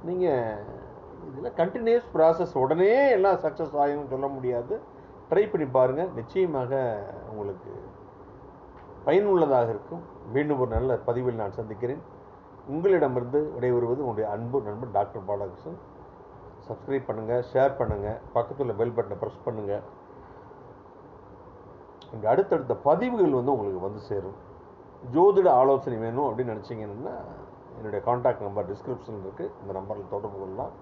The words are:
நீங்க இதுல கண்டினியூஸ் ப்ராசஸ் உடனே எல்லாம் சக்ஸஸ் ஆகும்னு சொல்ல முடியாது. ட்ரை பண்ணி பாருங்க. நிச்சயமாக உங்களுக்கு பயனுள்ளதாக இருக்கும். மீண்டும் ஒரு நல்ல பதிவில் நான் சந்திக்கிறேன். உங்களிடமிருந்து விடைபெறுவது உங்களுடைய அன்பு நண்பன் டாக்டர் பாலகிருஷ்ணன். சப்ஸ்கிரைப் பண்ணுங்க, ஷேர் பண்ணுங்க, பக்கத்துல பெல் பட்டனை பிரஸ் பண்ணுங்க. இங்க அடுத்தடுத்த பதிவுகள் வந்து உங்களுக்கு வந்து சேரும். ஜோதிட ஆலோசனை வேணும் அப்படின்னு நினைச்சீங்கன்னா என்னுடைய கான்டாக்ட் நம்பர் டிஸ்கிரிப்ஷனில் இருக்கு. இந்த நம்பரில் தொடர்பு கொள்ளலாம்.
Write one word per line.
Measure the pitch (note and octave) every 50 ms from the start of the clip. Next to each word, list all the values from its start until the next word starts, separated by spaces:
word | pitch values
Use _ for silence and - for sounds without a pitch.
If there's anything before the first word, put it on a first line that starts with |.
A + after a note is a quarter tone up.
| -
நீங்க | E3 F3 F#3 F#3 F3+ C#3+ B2+ A#2+ A2+ G#2+ G#2 G2+ - - - - - - - - - - - -
இதுல | D#3+ C3 C3 D3+ D#3+ - -
கண்டினியூஸ் | E3 F#3+ F#3+ B3+ A3+ A3+ A#3 A#3+ A#3+ - -
ப்ராசஸ் | D#3+ D#3+ D#3+ E3 E3 F3+ - - C#3
உடனே | B2+ C3 D3+ E3 F#3 G3+ A3+ C4 C#4+ C#4
எல்லாம் | B3 G3 F#3 G3 F#3+
சக்ஸஸ் | - - D#3 - - E3+ D3 C#3+
ஆகும்னு | D3 C#3+ C#3+ C#3+ D3 D3 B2+ B2+
சொல்ல | B2+ C#3 C#3
முடியாது. | C#3 C3+ B2+ B2 B2 A#2+ A#2+ C3 G3+ A3+ - - - - - - - - - -
ட்ரை | - F#3 G#3 G#3
பண்ணி | - F3+ D#3 C3+
பாருங்க. | B2 C3+ B2+ B2+ C3 C#3+ F3 F#3 D3
நிச்சயமாக | A#2+ A2+ - - F#3+ F#3+ F3+ D#3 C3+ B2+ A#2+ C3+ C3+ C3 A#2+ A2 G#2 G2+ F#2+ - G2+ - A#2
உங்களுக்கு | A2 G#2+ G2+ G2+ F#2+ F2+ - - - - F2+ - - - - - - - - - - - - - - - - - - - - - - - -
பயனுள்ளதாக | - D3+ F#3 G#3 G#3 G3 F3+ E3 D3 C3+ B2+ A#2 A2+
இருக்கும். | A2 G2+ - - D#3+ E3+ E3+ - - - - - A2
மீண்டும் | C3+ D3 D3 D3 C3+
ஒரு | B2+ A#2
நல்ல | A2+ A2+ B2 C3 B2
பதிவில் | A2+ - - A#2+ B2 B2+ B2+ A#2+ A2+
நான் | G#2+ G2 G2 -
சந்திக்கிறேன். | A2+ G#2+ A2 G2+ A#2+ A#2+ C3+ D#3 - - - - - - - - - - - - - -
உங்களிடமிருந்து | C3+ D#3 E3+ G3+ F#3+ F3 D3+ C#3 B2 B2+ B2 A#2+ B2+ D3 D3+ D3+ -
விடைபெறுவது | - A#2+ B2+ B2 A#2+ A#2+ A#2 B2 C3+ D3
உங்களுடைய | B2+ A2+ G#2 A2 G#2
அன்பு | G#2 G#2+ A#2 A#2+ B2 C#3
நண்பன் | A#2 G#2 G#2 G#2+ B2 A#2+
டாக்டர் | G2+ G2+ G#2 G2+ - A2+ F#2+ F#2+
பாலகிருஷ்ணன். | G#2 G2+ G2+ F#2+ F#2 - - D#3 F3 G3 - - - - - - - - - - - - - - - - - -
சப்ஸ்கிரைப் | A2+ - - - C#3 C3+ B2+ -
பண்ணுங்க, | A#2 G#2+ A2 A2 A#2 B2 B2 - -
ஷேர் | C3 C3 C#3 C3+ -
பண்ணுங்க, | B2 A2 G#2+ G2+ G2+ G#2 A2 A#2 - - -
பக்கத்துல | A#2+ A#2+ - C#3 C3+ C#3+ A#2+ A2
பெல் | G2 A2+ A#2+ A#2
பட்டனை | A2+ A2 G2 G2+ F2+
பிரஸ் | - G#2+ - - -
பண்ணுங்க. | - A#2 A2 G#2 G2 G2+ G#2+ - - - - - - - - - - - - - - - - - - - - - - - - - - - - - - - - - - - - - - - - - - - - - - -
இங்க | A2+ G#2 A2
அடுத்தடுத்த | A#2+ E3 G3 G3 G3 - - - A#2
பதிவுகள் | - - C#3 D#3 E3+ A3+ B3+ A#3+ A3+ F#3+ D#3+ C#3 B2+
வந்து | A#2+ C3+
உங்களுக்கு | C#3+ B2 G#2 G2+ F#2+ F2+ F2 G2
வந்து | G#2 G#2+
சேரும். | - - G#2+ G2+ F2+ F#2 G2 - - - - - - - - - - - - - - B2+
ஜோதிட | A#2 D3+ F3+ G3+ G3+ F#3+ F#3+ F3+
ஆலோசனை | C#3+ B2 C3 C3+ C#3 C3 C3 - B2 A2
வேணும் | A2 A2+ A#2 B2+ D3 C3+
அப்படின்னு | A2+ B2 B2+ A#2+ A2
நினைச்சீங்கன்னா | G#2+ G2 - A#2+ A2 G#2+ G#2 G2+ G#2+ C#3 F#3+ A#3+ - - - - - - - - - - - - -
என்னுடைய | A2+ G#2+ G2+ G2+ G2
கான்டாக்ட் | - A#2+ B2 B2 B2+ A#2 - A2 G2+
நம்பர் | G2 G#2 G2 F2
டிஸ்கிரிப்ஷனில் | G2+ G2+ - - B2+ A#2+ - - A2 G#2 F#2
இருக்கு. | F#2+ G2 - F3 - - -
இந்த | - G2 F#2+
நம்பரில் | F#2+ F#2+ G2 G#2+ G#2 G2 F2 -
தொடர்பு | G2+ G#2 G#2+ G2+ G2
கொள்ளலாம். | G2 F#2+ F#2+ G#2 C3+ E3 - -